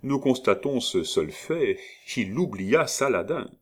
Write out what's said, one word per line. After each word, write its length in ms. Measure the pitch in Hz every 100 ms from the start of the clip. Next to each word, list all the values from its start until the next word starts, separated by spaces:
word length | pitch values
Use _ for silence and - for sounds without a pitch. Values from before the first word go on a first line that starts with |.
nous 160 | 131 143
constatons 600 | 143 123 - 98 139 131
ce 240 | - 92
seul 280 | 80 - 78
fait, 480 | - - 165 123 95 - - - -
il 220 | 98 117
oublia 480 | 175 101 95 147 156
Saladin. 640 | - 135 101 82 160 101 -